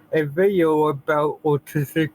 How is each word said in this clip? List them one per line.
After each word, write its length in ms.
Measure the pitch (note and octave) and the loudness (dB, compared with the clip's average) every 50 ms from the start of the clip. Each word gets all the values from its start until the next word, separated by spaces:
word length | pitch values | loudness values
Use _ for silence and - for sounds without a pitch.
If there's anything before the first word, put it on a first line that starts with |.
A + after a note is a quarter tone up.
| - _ - | -20 _ -2
a 100 | D#3 D#3 | -2 -2
video 640 | D3 C#3 D#3 F#3 G3+ G#3 F#3+ E3+ D#3+ D#3 D3+ D3+ D3+ | -2 -2 0 0 2 2 2 2 2 2 2 2 0
about 540 | D3+ C#3+ - - D#3 D3+ D3 D3+ C#3+ - - | 0 -4 -4 -2 -2 0 0 0 -2 -4 -2
autistic 680 | D#3 D3 C#3+ - - - D#3 D3 C#3 - E3 D#3+ D3+ - | -2 -2 -2 -2 -4 -6 -6 -6 -4 -2 -2 -2 -2 -4